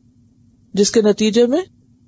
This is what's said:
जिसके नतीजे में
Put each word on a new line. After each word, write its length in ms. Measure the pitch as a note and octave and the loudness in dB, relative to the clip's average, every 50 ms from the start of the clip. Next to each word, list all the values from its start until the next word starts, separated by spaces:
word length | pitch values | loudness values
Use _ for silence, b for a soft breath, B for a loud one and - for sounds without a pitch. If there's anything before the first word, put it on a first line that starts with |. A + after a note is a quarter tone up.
| _ _ _ _ _ _ _ _ _ _ _ _ _ _ - | _ _ _ _ _ _ _ _ _ _ _ _ _ _ -4
जिसके 260 | F#3+ G3+ - - A#3 | -2 -2 0 0 2
नतीजे 460 | G#3 G#3 G3+ - G#3+ A3 G3+ A#3 A#3+ | 2 2 0 0 -2 0 2 2 0
में 200 | A#3+ C4+ F4 F#4+ - _ _ _ _ _ _ _ | 0 0 -4 -6 -8 _ _ _ _ _ _ _